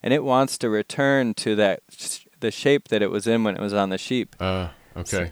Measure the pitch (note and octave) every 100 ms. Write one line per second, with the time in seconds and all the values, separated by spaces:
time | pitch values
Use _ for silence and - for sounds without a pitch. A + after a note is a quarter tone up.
0 | - C#3+ C3+ B2+ C3+ - A#2+ G#2+ - -
1 | C#3 C#3 B2 G#2+ A2 G#2 G2+ F2+ _ -
2 | - - _ - A2+ - C#3 C#3+ - A2
3 | G2 G#2 G#2+ A2+ A2 F#2+ G2+ G2+ G2 F#2+
4 | - B2+ G#2 - F#2 F#2 F2 - _ F2
5 | F2 G2 F2